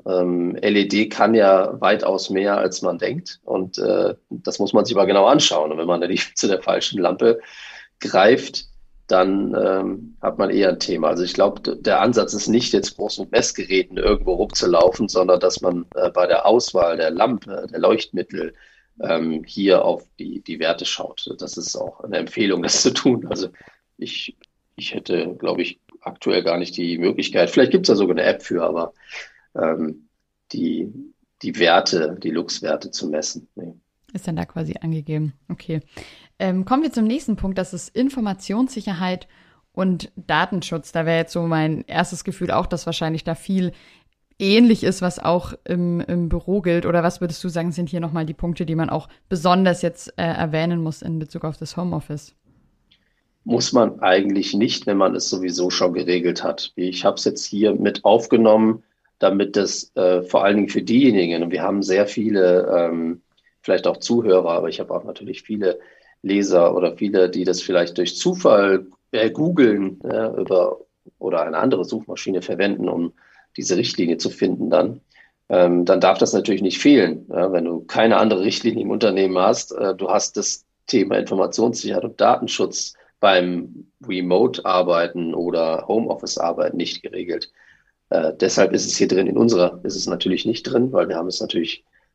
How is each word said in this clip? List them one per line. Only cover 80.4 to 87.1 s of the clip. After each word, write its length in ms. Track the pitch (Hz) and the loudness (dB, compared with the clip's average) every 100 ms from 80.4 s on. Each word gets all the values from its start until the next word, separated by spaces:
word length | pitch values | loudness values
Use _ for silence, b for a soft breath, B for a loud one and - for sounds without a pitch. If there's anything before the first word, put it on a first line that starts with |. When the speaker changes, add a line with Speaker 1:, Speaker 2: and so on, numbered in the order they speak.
| 98 - _ _ - | -6 -8 _ _ -2
Speaker 1:
Thema 320 | 123 95 101 | 0 2 0
Informationssicherheit 840 | - 95 87 - 117 120 104 98 | -2 -2 0 0 0 0 -4 -4
und 160 | - - | -6 0
Datenschutz 760 | 113 131 113 - 95 - - b b _ | 2 2 -2 -2 -4 -4 -10 b b _
beim 640 | 101 92 90 90 90 - - _ - | 2 4 2 -4 -8 -14 -20 _ -8
Remote-Arbeiten 1300 | 92 90 90 123 - - 92 90 85 85 90 82 | -6 0 2 2 0 0 0 2 2 0 -4 -4
oder 520 | 82 87 85 82 80 - | -4 -2 0 0 -2 -2
Homeoffice-Arbeiten 880 | 107 - - 95 - 85 85 - 85 | -2 -2 -4 -6 -4 -4 -2 -2 -2
nicht 260 | 85 - | -6 -8
geregelt. 480 | - | -10